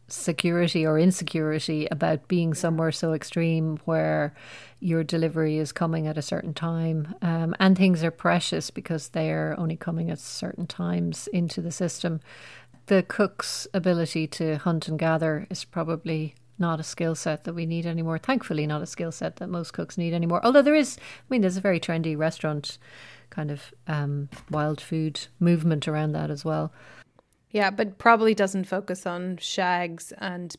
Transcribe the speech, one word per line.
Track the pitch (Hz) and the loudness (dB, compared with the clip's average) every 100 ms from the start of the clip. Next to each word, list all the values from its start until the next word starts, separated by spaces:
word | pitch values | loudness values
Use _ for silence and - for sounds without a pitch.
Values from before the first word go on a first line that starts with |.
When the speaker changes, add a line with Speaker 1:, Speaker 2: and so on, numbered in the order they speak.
| - | -14
Speaker 1:
security | - - 165 175 170 170 165 156 | -6 -2 0 0 2 2 2 4
or | 156 | 6
insecurity | 180 185 160 160 156 151 - 156 151 | 6 4 -2 -2 0 0 -2 -2 -2
about | 151 165 160 - | 0 0 0 0
being | 180 165 | 0 2
somewhere | 151 170 165 160 | 0 0 2 0
so | - 165 | 0 0
extreme | 156 - 170 165 160 160 156 | -2 -2 0 2 2 0 -2
where | - 160 156 156 147 - - - - - | -2 0 2 0 -2 -6 -18 -20 -20 -6
your | 180 165 | 0 0
delivery | 156 165 160 160 156 156 | 2 0 0 2 0 0
is | 151 | -2
coming | - 165 160 156 | -2 0 0 -2
at | 151 | -4
a | |
certain | - - - | -4 -4 -4
time, | 143 165 165 165 160 151 359 | -4 -4 -2 0 -2 -4 -4
um, | 170 165 165 - | -2 0 0 4
and | 190 185 | 6 8
things | 190 170 | 6 6
are | 165 | 2
precious | - 170 175 - 160 - | 0 2 2 2 -2 -4
because | - - 160 - | -10 -6 -6 -4
they're | 165 160 160 156 151 | -2 0 0 -2 -2
only | 160 165 | -4 -4
coming | - 165 165 | -4 -4 -4
at | 160 | -6
certain | - - 180 - 175 | -8 -8 -8 -8 -8
times | - 175 175 170 160 - | -6 -2 0 -2 -4 -4
into | 175 170 - | -2 -2 -4
the | 170 | -6
system. | - 175 - 175 160 - - - - - - - | -4 -4 -2 -4 -4 -8 -18 -20 -20 -20 -20 2
The | 196 | 2
cook's | 180 - 196 - - - - | 2 0 0 -2 -8 -8 -4
ability | 190 180 170 165 165 156 | 0 2 2 0 -2 -4
to | - 160 151 | -2 -2 0
hunt | 175 160 156 | 0 -2 -2
and | 156 | 0
gather | 160 160 160 151 - | 2 2 2 -2 -4
is | 175 | -10
probably | - 175 160 165 160 156 156 - _ - | -8 -6 -4 -4 -2 -2 -4 -8 _ -4
not | 170 160 | -2 -2
a | |
skill | 160 - 165 160 | -6 -4 -2 -2
set | 165 151 | -2 -4
that | - | -4
we | 170 165 | -4 -2
need | 170 170 | -2 -2
anymore. | 165 160 160 | -2 -2 -2
Thankfully, | - 269 - 151 151 | 0 -2 0 -2 0
not | 151 | -2
a | - | -4
skill | - 165 | -6 -6
set | - 160 - | -4 -8 -6
that | 185 | -6
most | 175 165 | -6 -6
cooks | - 165 - | -8 -6 -4
need | 170 | -2
anymore. | 170 170 175 | 0 2 4
Although | 240 277 | 6 8
there | 285 | 8
is, | 302 285 - | 6 2 -4
I | - - - | -16 -20 -2
mean, | 254 | 2
there's | 190 185 | 2 2
a | |
very | 196 170 | 0 0
trendy | - 165 160 151 | 0 -2 -2 0
restaurant | 160 - 156 147 - - - - - - - | 0 0 -2 -2 -6 -14 -20 -20 -20 -20 -12
kind | - 151 | -6 -6
of, | 143 - - - | -6 -10 -14 -4
um, | 151 143 143 143 - - | -2 0 -2 -6 -12 -4
wild | 156 151 151 | 0 0 -2
food | - 160 156 - - - | -4 -2 -2 -4 -12 2
movement | 175 170 165 151 160 | 4 6 4 2 2
around | 151 151 | 0 0
that | 156 151 | 0 -2
as | 143 | -4
well. | 160 156 156 - - - - _ _ _ _ | -2 -2 -2 -6 -20 -20 -20 _ _ _ _
Speaker 2:
Yeah, | 208 196 | 0 2
but | 202 214 - | 2 -2 4
probably | 233 226 220 | 6 8 6
doesn't | 208 190 196 | 4 2 0
focus | 180 190 190 180 180 | -2 -4 -4 -6 -4
on | 175 180 175 | -4 -4 -6
shags | - - 180 175 175 165 - - | -4 0 2 2 0 -6 -12 -8
and | 190 180 170 | -8 -6 -10